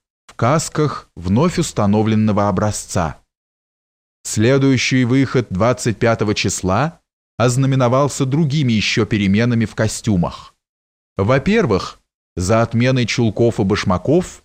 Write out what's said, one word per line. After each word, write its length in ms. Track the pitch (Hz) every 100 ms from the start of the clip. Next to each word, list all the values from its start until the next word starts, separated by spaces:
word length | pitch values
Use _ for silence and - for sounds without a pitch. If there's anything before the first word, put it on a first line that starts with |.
| _ _ -
в 80 |
касках 760 | - 117 160 - - 151 - - -
вновь 420 | 87 107 175 175
установленного 920 | 156 - 104 107 107 107 107 101 101
образца. 680 | 92 107 - - 104 80 - _ _ _ _ _ _ _ _ _ _
Следующий 800 | - 104 113 139 135 127 - 131
выход 420 | 120 131 131 131 113
двадцать 500 | 92 113 127 120 101
пятого 360 | 113 113 107
числа 680 | 101 101 - 92 101 160 - _ _ _ -
ознаменовался 880 | 123 123 135 131 120 127 143 - 135
другими 480 | 139 156 151 127
ещё 320 | 110 - - 104
переменами 580 | 107 98 101 120 117
в 100 | 110
костюмах. 800 | - 113 - - 95 76 - - _ _ _ _ _ _ -
Во-первых, 840 | 98 135 185 226 156 90 - - _ _ _ -
за 240 | 90 113
отменой 460 | 117 113 127 131 117
чулков 540 | - 113 - 117 -
и 40 |
башмаков, 760 | 98 101 101 104 - 170 180 -